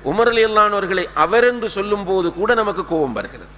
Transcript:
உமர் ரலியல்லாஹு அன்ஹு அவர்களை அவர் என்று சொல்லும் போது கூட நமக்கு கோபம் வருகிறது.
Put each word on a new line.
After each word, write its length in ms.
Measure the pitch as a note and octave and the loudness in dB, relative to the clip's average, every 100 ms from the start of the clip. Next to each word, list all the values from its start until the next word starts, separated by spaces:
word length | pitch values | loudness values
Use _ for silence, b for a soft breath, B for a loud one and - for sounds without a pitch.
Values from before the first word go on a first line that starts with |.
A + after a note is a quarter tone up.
| B2+ | -4
உமர் 200 | G3 A#3 | 0 2
ரலியல்லாஹு 360 | A3+ A3 G#3+ G#3 | 4 2 4 4
அன்ஹு 120 | G#3 | 2
அவர்களை 260 | F#3+ F#3 F3 - D#3+ | -2 -2 -2 0 2
அவர் 200 | A3+ B3 | 4 2
என்று 200 | B3 A3 G3 | 0 -4 -6
சொல்லும் 320 | G3+ G#3 F#3 | -4 -4 0
போது 220 | F#3+ E3+ | 0 0
கூட 180 | E3+ G#3+ | -2 0
நமக்கு 300 | A#3 G#3+ F3+ E3 | 0 0 -2 -2
கோபம் 240 | E3+ C#3+ A2 | -2 -2 -4
வருகிறது. 340 | G2+ B2 - | -8 -12 -20